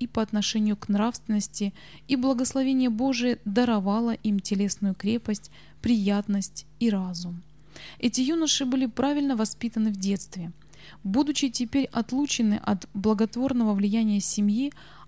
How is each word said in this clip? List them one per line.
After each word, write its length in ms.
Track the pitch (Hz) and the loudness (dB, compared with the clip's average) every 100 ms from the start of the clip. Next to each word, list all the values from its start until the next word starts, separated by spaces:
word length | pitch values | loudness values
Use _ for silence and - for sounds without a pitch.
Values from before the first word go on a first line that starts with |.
и 60 | 240 | -4
по 140 | - | -2
отношению 560 | 220 208 202 220 214 208 | -2 -2 -2 0 0 0
к 120 | - | 0
нравственности, 840 | 202 220 233 - 208 196 - 202 - - - - | 0 0 -2 -2 -2 -2 -4 -6 -6 -20 -20 -2
и 80 | 269 | 0
благословение 720 | 262 247 254 269 262 262 254 | 2 2 0 0 2 4 2
Божие 480 | 214 269 240 247 233 | 2 0 2 0 0
даровало 680 | 208 196 240 220 190 208 233 | 0 2 2 2 2 0 0
им 280 | 226 214 202 | 0 0 0
телесную 540 | - 196 202 - 202 | 0 0 0 0 -2
крепость, 560 | 185 196 233 - 208 - - - - | -2 -2 -2 -2 -4 -6 -20 -20 -6
приятность 880 | 220 233 196 202 208 196 190 - - - | 0 2 2 0 0 -2 -4 -10 -18 -2
и 100 | 233 | 0
разум. 520 | 202 185 170 175 175 - - - - - - | 0 -4 -8 -8 -10 -14 -20 -20 -20 -20 -4
Эти 220 | 240 254 | -2 0
юноши 460 | 262 330 311 - 254 | 0 2 2 0 0
были 200 | 262 254 | 0 0
правильно 500 | - 262 294 285 240 | 0 0 0 0 0
воспитаны 540 | 214 - 233 226 220 | -2 -2 -4 0 0
в 60 | 202 | 0
детстве. 560 | 196 196 - 185 165 - - - - - | -2 -2 -4 -10 -10 -12 -20 -20 -20 -10
Будучи 440 | 190 214 294 285 277 | -2 0 2 0 -2
теперь 380 | - 240 277 269 | -2 -2 0 0
отлучены 760 | 233 226 254 285 - 226 208 | -2 -2 -2 -2 0 2 2
от 260 | - 196 - | 0 -2 -4
благотворного 800 | 202 202 208 220 233 262 247 220 | -2 0 2 0 0 0 2 2
влияния 480 | 202 202 220 220 208 | 2 2 2 2 2
семьи, 520 | - - 208 214 285 - - - | 0 0 2 2 -2 -6 -20 -20